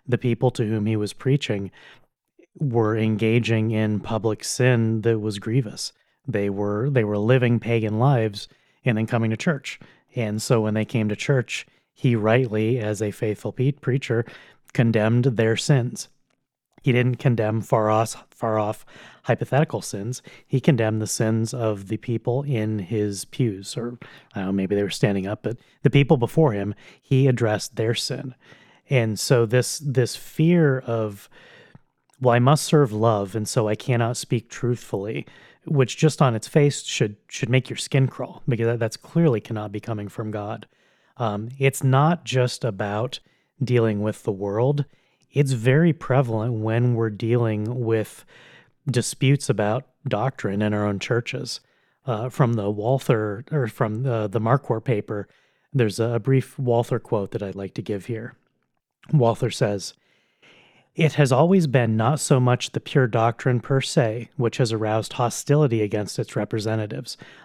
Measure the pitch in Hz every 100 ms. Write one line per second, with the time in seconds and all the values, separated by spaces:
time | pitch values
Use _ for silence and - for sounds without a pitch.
0 | - 120 127 113 131 - 110 110 104 110
1 | 104 - - 139 - 104 98 - - -
2 | _ _ _ _ _ - 147 117 107 110
3 | 110 107 110 117 117 113 110 110 107 104
4 | - 110 107 104 - - 127 123 113 113
5 | 113 113 107 101 104 120 110 - - -
6 | _ _ - 107 101 98 101 104 131 135
7 | 104 104 104 131 120 117 113 117 107 107
8 | 127 135 110 101 - _ _ _ - 110
9 | 110 120 113 110 - 143 - - - _
10 | _ - 113 107 - 120 107 107 107 120
11 | 107 104 - 139 117 - - _ _ _
12 | 135 117 104 117 127 107 110 127 107 104
13 | 107 95 113 101 110 - 131 139 - 127
14 | - 117 120 - - _ _ - 117 113
15 | 107 120 127 110 113 110 - 143 120 -
16 | - _ _ _ _ _ _ _ - 123
17 | 123 123 135 113 107 110 104 117 107 110
18 | 113 - - _ 117 110 104 107 - -
19 | - - - 120 123 131 156 107 - 104
20 | 104 127 - - _ 135 - 131 110 110
21 | 107 - 113 110 113 127 113 104 98 107
22 | - 117 - 123 143 123 107 110 90 110
23 | 104 98 - - 123 95 98 - 120 120
24 | - - - - 95 98 95 101 101 -
25 | 107 98 95 107 - 113 _ _ - 139
26 | 135 151 117 - 156 104 101 104 - -
27 | - 131 135 120 117 107 - - 113 117
28 | - 131 135 - _ - _ _ - 131
29 | 113 104 - 131 117 123 120 - 143 127
30 | 120 - - - 160 175 156 131 - 113
31 | 107 101 - - - - - - _ _
32 | _ - 127 120 123 151 - 160 139 107
33 | 110 107 101 107 107 - 107 107 - 120
34 | 117 120 - 120 - - 120 120 - 104
35 | 101 - - - - _ - 143 127 -
36 | 160 - 143 113 - 165 147 - - -
37 | 110 104 _ - 110 131 123 - - 143
38 | 135 - 127 - - 117 117 117 113 -
39 | - 170 165 113 - 110 104 104 - 110
40 | 101 - 110 107 104 110 - _ _ _
41 | _ - 117 104 113 135 135 - 135 131
42 | 151 170 - 131 123 - 120 98 104 104
43 | 120 - _ _ _ - 123 123 113 104
44 | 104 104 - 98 101 101 127 143 143 _
45 | _ _ _ 139 143 127 117 135 170 147
46 | - 139 127 110 110 113 107 113 123 117
47 | 113 104 113 120 117 107 107 127 113 113
48 | 104 - - - - - _ _ - 123
49 | - - 131 139 - 110 104 117 - _
50 | - 101 127 - 104 101 107 104 104 98
51 | - 117 - - 127 - _ _ _ _
52 | - 110 123 - 127 117 101 104 107 135
53 | - 120 107 101 - 156 117 - 113 107
54 | 131 117 107 110 110 135 - 113 - 110
55 | 104 104 98 _ _ _ _ 135 113 95
56 | 113 117 104 135 - - 127 117 123 123
57 | - 110 98 107 98 95 98 - 98 101
58 | 90 113 117 - _ _ _ _ _ _
59 | - 156 117 110 120 - 113 101 - -
60 | _ _ _ _ _ _ _ _ _ -
61 | 156 - 143 123 165 190 156 131 113 110
62 | 113 156 - 139 123 123 - - - 151
63 | 127 117 113 117 - 123 - 135 123 -
64 | 117 110 117 - 117 - 123 110 107 110
65 | 107 - 120 - - 147 147 113 107 104
66 | 101 - 113 - 104 117 104 110 107 -
67 | 123 - - -